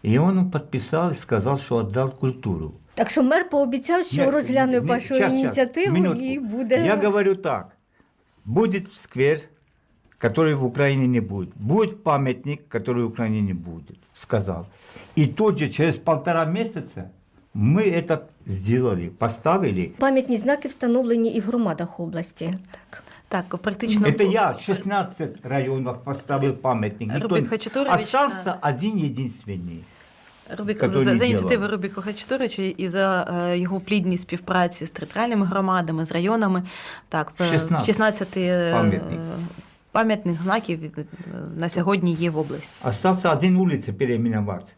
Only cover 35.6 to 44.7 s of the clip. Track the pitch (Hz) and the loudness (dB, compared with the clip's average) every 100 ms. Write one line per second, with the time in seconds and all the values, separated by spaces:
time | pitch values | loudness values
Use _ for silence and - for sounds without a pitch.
35.6 | 190 185 165 160 160 165 185 226 208 180 | 2 0 0 -2 -2 0 0 2 2 0
36.6 | 180 - - - _ 165 151 - 175 160 | -2 -12 -14 -16 _ -6 -6 -2 0 2
37.6 | 165 165 123 208 214 214 185 190 180 180 | 2 0 2 2 2 0 -4 -2 0 2
38.6 | 170 165 214 190 - 165 165 170 170 - | 2 4 2 2 -4 -6 -6 -8 -10 -14
39.6 | - _ _ 208 220 214 175 165 180 220 | -20 _ _ 0 2 0 -2 -2 0 -2
40.6 | 226 165 156 151 147 - 170 - - 165 | -2 -6 -6 -12 -12 -14 -12 -12 -10 -6
41.6 | 170 185 170 202 175 160 170 156 147 143 | -4 0 2 2 2 2 0 0 -4 -6
42.6 | - - 127 107 185 185 175 143 185 185 | -10 -6 -4 0 2 2 2 2 4 4
43.6 | 185 147 - 98 131 117 117 110 101 87 | 4 0 -4 -2 0 2 0 0 -2 -4
44.6 | - | -10